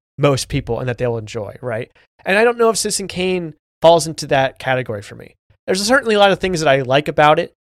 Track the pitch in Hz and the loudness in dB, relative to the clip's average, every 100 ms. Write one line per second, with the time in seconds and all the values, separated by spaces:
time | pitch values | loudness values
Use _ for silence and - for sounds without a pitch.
0 | _ - 143 135 - 139 120 113 127 117 | _ -2 0 0 -2 -6 -4 -6 -6 -4
1 | 123 117 110 117 101 - 123 113 - _ | -4 -4 -8 -10 -10 -12 -10 -8 -10 _
2 | _ _ - 196 233 233 226 220 214 - | _ _ -2 0 2 2 0 0 -4 -6
3 | 190 185 185 185 165 - _ _ 160 170 | -6 -4 -2 -2 -6 -12 _ _ 4 4
4 | 156 151 147 143 135 - 131 131 123 104 | 2 -8 -2 0 0 -4 -4 -4 -4 -10
5 | 107 120 87 _ _ _ - 190 208 277 | -12 -18 -20 _ _ _ -6 -4 0 0
6 | 226 208 202 180 190 170 151 139 123 139 | 2 4 4 4 -2 0 2 2 2 0
7 | 151 156 151 156 - _ | 0 2 4 4 0 _